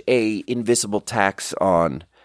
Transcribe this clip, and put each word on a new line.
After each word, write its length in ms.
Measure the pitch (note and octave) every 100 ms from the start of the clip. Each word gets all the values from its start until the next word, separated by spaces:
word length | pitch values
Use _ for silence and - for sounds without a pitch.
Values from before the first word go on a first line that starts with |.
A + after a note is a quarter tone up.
| -
a 360 | B2+ A2 G#2 -
invisible 540 | A#2+ A2+ A#2 G#2 G2+
tax 520 | - A#2 G2 - - -
on 480 | F#2+ F2 E2 C2+ - _